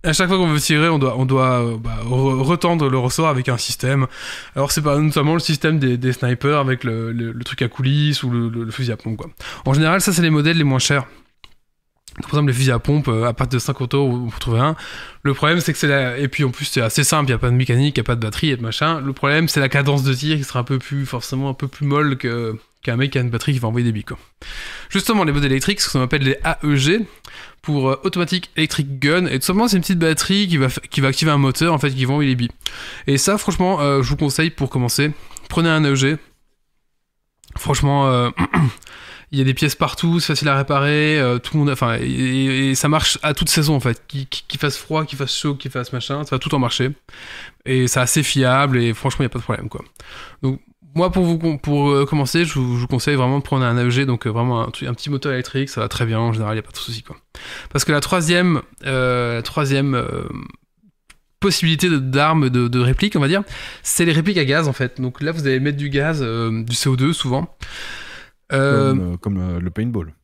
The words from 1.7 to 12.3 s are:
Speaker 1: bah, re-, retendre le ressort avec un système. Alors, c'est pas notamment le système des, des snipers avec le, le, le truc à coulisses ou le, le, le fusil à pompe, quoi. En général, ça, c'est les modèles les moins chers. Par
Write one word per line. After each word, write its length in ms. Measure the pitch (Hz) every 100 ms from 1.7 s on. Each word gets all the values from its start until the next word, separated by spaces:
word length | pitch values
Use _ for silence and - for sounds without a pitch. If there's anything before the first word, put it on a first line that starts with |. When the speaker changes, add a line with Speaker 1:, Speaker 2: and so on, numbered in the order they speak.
| 113
Speaker 1:
bah, 200 | 113 110
re-, 380 | 110 127 135 131
retendre 460 | 135 175 175 170 143
le 80 | 131
ressort 300 | 123 - 160
avec 200 | 131 127
un 80 | 120
système. 480 | - - 127 139 131 - - - - -
Alors, 140 | 139
c'est 100 | -
pas 160 | 147 143
notamment 360 | 151 151 147
le 60 | 165
système 380 | 160 151 160 160
des, 180 | 131 123
des 160 | 127
snipers 460 | 123 123 123 139 147
avec 260 | 131 127
le, 280 | 131 113 113
le, 200 | 117 117
le 120 | 117
truc 180 | 120 -
à 60 | 120
coulisses 540 | - 131 147 147 139
ou 80 | 127
le, 180 | 120 117
le, 160 | 117
le 60 | 113
fusil 220 | 110 120
à 40 | 107
pompe, 200 | 113 110
quoi. 140 | 85 - - -
En 80 | -
général, 280 | 139 156 190
ça, 120 | 190
c'est 100 | 175
les 80 | 170
modèles 280 | 151 147 170
les 60 |
moins 140 | 147 131
chers. 260 | - 143 131 - _ _ - - _ _ _ _ - -
Par 80 | -